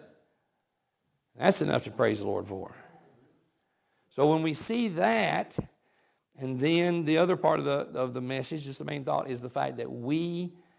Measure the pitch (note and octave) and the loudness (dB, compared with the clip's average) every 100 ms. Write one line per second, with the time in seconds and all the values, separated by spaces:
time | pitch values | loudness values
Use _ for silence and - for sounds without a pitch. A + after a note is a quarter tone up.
0 | - _ _ _ _ _ _ _ _ _ | -20 _ _ _ _ _ _ _ _ _
1 | _ _ _ A#2+ D3 G3 - B2 A2+ A2 | _ _ _ 0 2 4 2 0 0 2
2 | A#2 G#2 G2+ G2 G2 F#2+ F2+ - - - | 2 2 -2 -4 -4 -10 -10 -16 -20 -20
3 | - _ _ _ _ _ _ _ _ _ | -20 _ _ _ _ _ _ _ _ _
4 | _ - D3 D#3+ D#3+ D#3 - A#3 A3+ E3 | _ 2 4 4 2 -2 -2 -2 -2 2
5 | G3 A3+ F3 D3+ - - - _ _ _ | 2 4 2 0 -2 -6 -8 _ _ _
6 | _ _ _ - C3 B2+ D3 E3+ F3 F3 | _ _ _ -8 -6 0 2 4 4 2
7 | D3+ D#3+ F3+ F3+ D#3 D3+ C#3+ C#3+ - C3 | 2 4 4 4 2 2 2 -2 -2 -4
8 | B2+ B2 B2+ C3+ B2 D#3+ C#3 C3+ D3 D3 | -2 -4 -4 -4 -4 -6 -8 -10 -8 -6
9 | C3+ D3 C3+ B2 B2 C#3 C3+ B2 A#2 A#2+ | -2 -2 -2 -6 -6 -4 -4 -4 -8 -6
10 | A#2+ D#3 E3+ E3+ F3 - _ | -2 -2 -2 -4 -6 -10 _